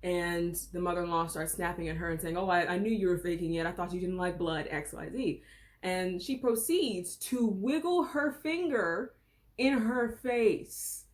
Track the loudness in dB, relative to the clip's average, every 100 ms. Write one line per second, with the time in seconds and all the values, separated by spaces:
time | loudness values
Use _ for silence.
0 | 0 0 0 0 -2 -4 -6 -4 -2 0
1 | 0 0 0 -4 -4 -2 -2 -2 -4 -2
2 | -2 -2 -2 0 4 4 4 2 2 2
3 | 4 2 0 -2 0 0 0 -2 -4 -2
4 | -2 0 -2 0 -2 0 -2 -4 -6 -10
5 | -8 -2 -2 -2 -8 -20 -20 _ -2 0
6 | 0 -2 -4 0 2 2 2 2 2 -2
7 | -6 -8 -4 0 2 2 0 0 2 2
8 | 2 2 0 -2 -2 0 0 2 2 0
9 | -4 -10 _ _ _ 0 2 4 2 2
10 | 0 -2 -2 4 4 4 -2 -10 -8 -10
11 | -14